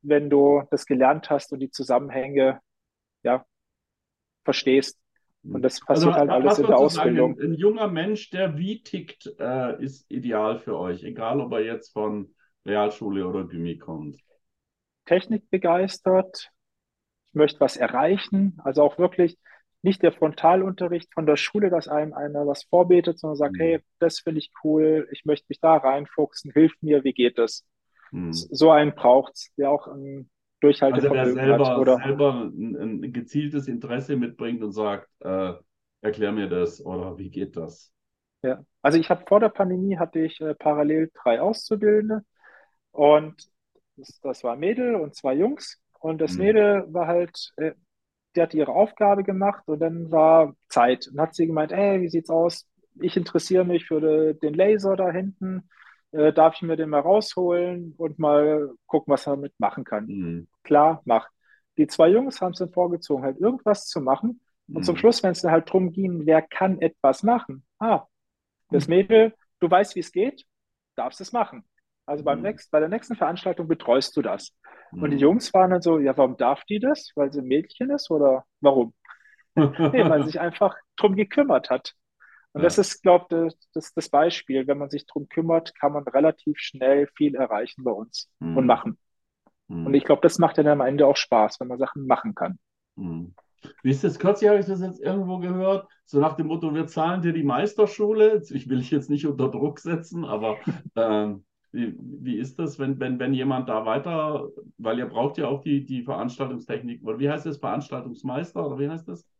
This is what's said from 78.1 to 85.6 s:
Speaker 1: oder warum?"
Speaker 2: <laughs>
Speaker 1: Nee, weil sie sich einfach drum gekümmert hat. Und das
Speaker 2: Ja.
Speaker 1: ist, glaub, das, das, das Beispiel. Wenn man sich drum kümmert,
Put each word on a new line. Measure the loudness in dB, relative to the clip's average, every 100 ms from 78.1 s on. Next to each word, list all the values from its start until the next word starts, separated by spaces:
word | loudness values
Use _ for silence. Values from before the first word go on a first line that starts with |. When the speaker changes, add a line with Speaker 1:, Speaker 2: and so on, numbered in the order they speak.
Speaker 1:
oder | 2 4 2 _ _
warum?" | 4 4 0 _ _ -20 _ _ _ 2
Speaker 2:
<laughs> | 2 2 0
Speaker 1:
Nee, | 4 4
weil | 4
sie | 0
sich | -4
einfach | -6 0 -2 -2 _ 0
drum | 2 2
gekümmert | 0 0 2 0 0
hat. | -6 -6 _ _ _ _ _ _
Und | 0
das | 0 2
Speaker 2:
Ja. |
Speaker 1:
ist, | -2 0
glaub, | 4 4 4
das, | -4 -4 -6 _
das, | -12 -8
das | -10 0
Beispiel. | 2 2 -2 -4 -4 -2
Wenn | -4
man | -4
sich | -10 -10
drum | -12 -8
kümmert, | -6 0 -2